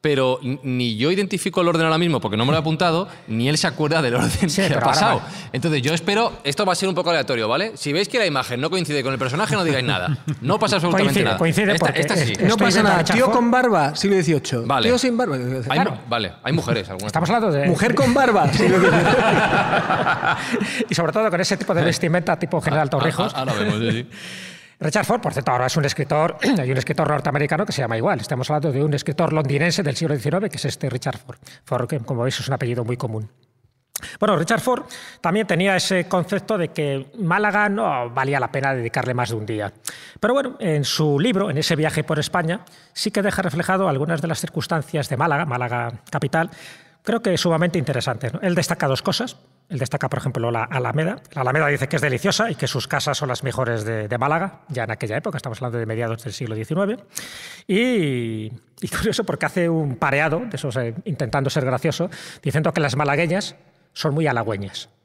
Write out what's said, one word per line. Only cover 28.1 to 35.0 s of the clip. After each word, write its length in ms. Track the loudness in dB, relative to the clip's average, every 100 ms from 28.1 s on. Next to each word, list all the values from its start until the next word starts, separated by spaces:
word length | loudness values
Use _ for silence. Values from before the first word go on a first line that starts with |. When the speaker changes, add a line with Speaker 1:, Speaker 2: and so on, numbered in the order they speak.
| -2
Speaker 2:
Estamos 280 | -2 -4 0
hablando 200 | 0 0
de 120 | 0
un 100 | 0
escritor 380 | 0 -2 0 0
londinense 500 | 2 0 2 2 0
del 140 | -2 -2
siglo 180 | -2
diecinueve, 340 | 0 0 -2 -2
que 80 | -4
es 80 |
este 240 | -6 -4 -4
Richard 300 | -4 -6 -8
Ford. 200 | -12 -20 -20 -20
Ford, 240 | -4 -4 -2
que, 100 | -4
como 220 | -4 -2
veis, 160 | -2 -2
es 80 | -4
un 60 |
apellido 300 | -2 -2 -2
muy 120 | -4 -4
común. 320 | -4 -6 -8 _ _ _ _ _ _ -14 -14 -2
Bueno, 160 | 2 2
Richard 240 | 2 0
Ford 240 | 2 -2 -4 -16